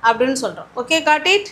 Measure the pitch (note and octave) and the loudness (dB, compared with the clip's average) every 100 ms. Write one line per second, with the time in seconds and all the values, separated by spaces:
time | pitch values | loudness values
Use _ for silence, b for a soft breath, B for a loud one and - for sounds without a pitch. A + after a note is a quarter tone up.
0 | A#3 A3+ B3+ C4 A#3 E3+ - - B3 D#4+ | 0 2 0 0 -6 -8 -14 -10 -2 0
1 | D#4 D4+ D4+ G4+ G4+ | 2 2 4 0 0